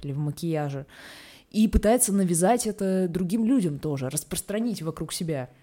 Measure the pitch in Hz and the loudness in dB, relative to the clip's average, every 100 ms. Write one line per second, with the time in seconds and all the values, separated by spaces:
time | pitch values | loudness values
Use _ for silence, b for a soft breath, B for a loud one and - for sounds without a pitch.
0 | 143 139 147 143 170 160 147 139 147 B | -4 -4 -4 -4 -4 -2 -4 -6 -10 B
1 | B B B B B 208 220 - 196 247 | B B B B B 2 4 4 4 4
2 | 226 196 185 170 180 240 226 208 190 185 | 4 2 2 4 4 4 0 -2 0 0
3 | 185 170 185 220 226 269 180 143 151 143 | 0 0 0 0 2 2 2 -2 -4 -4
4 | 131 147 - 175 - 208 240 190 160 156 | -4 -4 -6 -8 -6 -4 -4 -4 -6 -6
5 | 156 - 165 147 127 b | -6 -6 -4 -4 -6 b